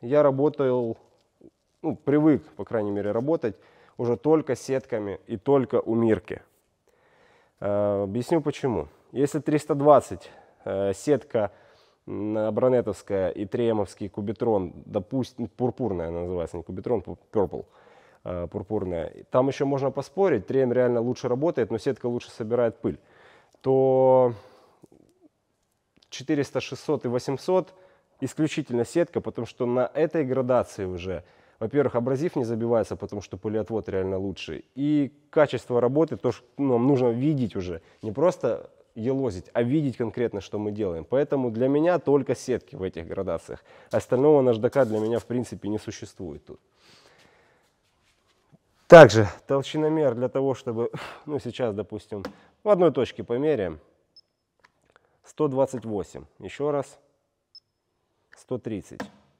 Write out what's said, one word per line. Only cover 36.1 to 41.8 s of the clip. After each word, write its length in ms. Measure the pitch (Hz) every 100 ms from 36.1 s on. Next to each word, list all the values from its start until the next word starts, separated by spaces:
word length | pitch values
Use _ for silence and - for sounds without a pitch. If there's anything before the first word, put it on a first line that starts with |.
| 107
то, 140 | 123
что, 120 | - _ -
ну, 160 | 139
нам 140 | 117 131
нужно 220 | 131 127
видеть 460 | 117 147 143 110 98
уже, 260 | 90 82 - _
не 100 | 107
просто 600 | 104 175 175 123 95 - _ _ 117
елозить, 540 | 117 135 127 92 -
а 100 | 123
видеть 340 | 120 156 139 113
конкретно, 440 | 113 123 117 101
что 180 | - 104
мы 120 | 104
делаем. 340 | 104 98 82 78
Поэтому 460 | 131 147 139 123
для 160 | 113 131
меня 320 | 147